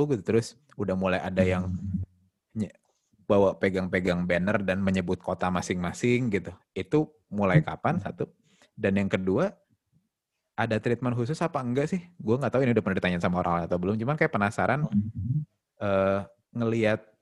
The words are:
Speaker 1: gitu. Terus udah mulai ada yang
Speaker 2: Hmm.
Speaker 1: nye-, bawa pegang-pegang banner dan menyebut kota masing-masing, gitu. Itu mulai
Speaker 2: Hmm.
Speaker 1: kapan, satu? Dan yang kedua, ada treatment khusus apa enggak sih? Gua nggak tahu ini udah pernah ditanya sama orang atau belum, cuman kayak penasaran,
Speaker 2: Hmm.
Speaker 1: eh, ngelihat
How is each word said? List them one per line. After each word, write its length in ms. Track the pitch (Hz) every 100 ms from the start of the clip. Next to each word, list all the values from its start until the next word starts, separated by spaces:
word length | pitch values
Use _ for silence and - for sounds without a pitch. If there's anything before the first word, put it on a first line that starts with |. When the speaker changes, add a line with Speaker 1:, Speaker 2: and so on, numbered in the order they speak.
| 147
Speaker 1:
gitu. 140 | 120
Terus 320 | 90 110 117 - _ -
udah 160 | 98 92
mulai 240 | 92 90
ada 240 | 92 92
yang 240 | 92 92 92
Speaker 2:
Hmm. 320 | 90 98 90 - _ _ _ _ 110
Speaker 1:
nye-, 200 | 104 - _ _ _ _ -
bawa 280 | 101 95 -
pegang-pegang 640 | 98 92 92 92 92 87
banner 360 | 87 87 92 107
dan 160 | 95 92
menyebut 400 | 98 95 90 92
kota 320 | - 90 92
masing-masing, 800 | 90 - 90 87 - 123 123 127
gitu. 200 | 95 87 92 _
Itu 400 | - 95 151 151 _ -
mulai 320 | 101 101 90
Speaker 2:
Hmm. 80 | 76 156
Speaker 1:
kapan, 180 | 123 156
satu? 320 | - - - _ _ _ _
Dan 240 | - 101 98
yang 160 | 98
kedua, 400 | 101 92 101 190 - _ _ _ _ _ _ _ _ _
ada 240 | - 113 110
treatment 400 | 123 117 123 120
khusus 180 | 120 160
apa 180 | 165 147
enggak 300 | 123 123 156
sih? 100 | 190 - -
Gua 220 | 107 127
nggak 120 | 123
tahu 80 | 131
ini 80 | 131
udah 120 | 110
pernah 140 | 98 95
ditanya 160 | 92 87
sama 220 | 95 90
orang 240 | 87 85 85
atau 100 | 87
belum, 220 | 90 110
cuman 160 | 117 156
kayak 160 | 156
penasaran, 540 | 107 101 - 95 135 151
Speaker 2:
Hmm. 560 | 104 107 92 104 151 151 _ _ -
Speaker 1:
eh, 380 | 104 98 95 98 98 _ _
ngelihat 460 | 120 117 113 107 107 - _